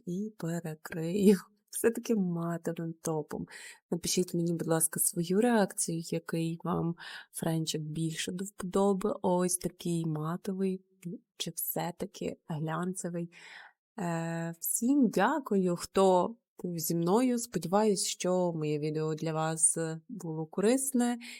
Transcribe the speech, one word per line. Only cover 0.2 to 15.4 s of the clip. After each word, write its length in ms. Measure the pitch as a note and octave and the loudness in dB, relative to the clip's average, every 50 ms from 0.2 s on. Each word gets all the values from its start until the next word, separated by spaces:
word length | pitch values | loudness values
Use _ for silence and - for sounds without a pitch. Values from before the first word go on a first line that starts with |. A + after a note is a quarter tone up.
| G#3 A3 G#3+ - | -4 -6 -8 -6
перекрию 1000 | - E3 E3+ E3+ - D#3+ D#3 D#3 - - - E3 D#3+ E3 F3 G#3 G3 G3+ G3+ F3+ - - _ | -6 -4 -4 -4 -6 -6 -8 -10 -12 -10 -6 -4 -4 -2 0 6 8 8 8 6 4 -4 _
<laughs> 160 | _ _ _ | _ _ _
все-таки 440 | - - - A#3 A#3 B3 A#3 - A#3 | -6 0 2 2 2 2 0 0 2
матовим 800 | G#3 F#3 F3+ E3+ E3+ E3+ E3+ E3+ E3 E3+ E3+ E3 E3+ E3 E3 D#3+ - - | 2 2 0 0 -2 -2 -2 -4 -4 -4 -4 -4 -4 -6 -6 -8 -6 -4
топом. 440 | E3+ D#3+ D#3 D3+ - - - - - - - - - - - _ _ | -4 -2 -2 -4 -4 -8 -8 -8 -10 -12 -16 -18 -18 -20 -20 _ _
Напишіть 440 | F#3 E3+ - F3 - F#3 F3+ - - | -6 -4 -2 -2 0 0 0 0 0
мені, 180 | F3 E3+ E3+ E3+ | -2 0 0 0
будь 160 | D#3+ D#3+ D#3+ | -2 0 0
ласка, 320 | E3 D#3+ D#3 - - E3+ | 2 2 2 0 0 0
свою 400 | - - - F3+ E3+ E3 F3+ G3+ | 0 0 0 0 -2 2 2 4
реакцію, 640 | A3+ B3 A#3+ G#3+ G3 F#3 - - - - E3+ E3 E3 - | 4 4 4 4 4 2 0 -2 -4 -2 -4 -4 -4 -4
який 500 | E3+ E3 - - - E3 E3 E3 E3 E3+ - | -6 -6 -4 -4 -2 -2 -2 -2 -4 -4 -4
вам 300 | E3+ F3 E3 E3 E3 E3+ - - - - - - - - | -2 -2 0 0 -2 -2 -4 -8 -14 -14 -16 -16 -16 -10
френчик 500 | - - E3 D#3+ D#3+ D#3+ - - D#3 D3+ | -6 -2 -2 0 0 -2 -2 -4 -4 -6
більше 500 | D3+ D3+ D#3+ E3 D#3+ D#3+ D#3+ - - F#3 | -6 -4 -4 -4 -4 -4 -4 -6 -6 -6
до 120 | F3+ G3 | -6 -8
вподоби. 680 | G3 - - - F3+ - G3 G3 G3+ G3+ F#3 F#3+ G#3 - - - | -8 -8 -10 -8 -2 0 2 2 2 2 2 0 -2 -2 -2 0
Ось 340 | G3 F3+ F3+ F3+ F3+ - | 2 2 2 2 2 0
такий 500 | - - F3 - - - F3 E3+ E3 E3 | -2 -4 -6 -8 -6 -4 -2 -2 0 0
матовий 720 | D#3+ D#3 D3+ D3+ D#3+ E3+ F3+ - - F#3+ F#3 F#3+ F#3+ F#3 F#3+ - _ _ _ - E3+ G3 - - _ _ | -2 -2 -2 -2 -4 -4 -4 -6 -6 -4 -2 -2 -2 -2 -4 -8 _ _ _ -12 -12 -12 -12 -14 _ _
чи 140 | - - F3 | -10 -10 -8
все-таки 840 | E3 - - - - - D#3+ E3+ F3 - - G3 - - F#3 - - - _ - | -6 -6 -6 -4 -4 -4 -4 -4 -6 -6 -8 -10 -8 -8 -8 -8 -8 -8 _ -8
глянцевий. 840 | E3 D3 D#3 D#3+ D#3+ D#3+ F3 F#3 F#3 - - F3 E3+ E3+ E3+ E3+ - - - - - - - - - _ _ _ _ - | -6 -4 -4 -4 -4 -4 -4 -4 -4 -6 -6 -6 -4 -6 -6 -6 -10 -16 -20 -20 -20 -20 -20 -20 -20 _ _ _ _ -6
Е, 560 | F3 E3+ E3+ E3 E3 E3 E3 E3 E3 E3+ E3 - | -4 -4 -2 -4 -4 -4 -4 -4 -6 -6 -8 -8
всім 480 | - - - - A3+ A#3+ C#4 D4 B3+ G3 | -6 -4 -2 0 2 4 6 6 6 6
дякую, 680 | - F3 F#3+ A#3 D4+ D#4 | 6 4 4 4 4 0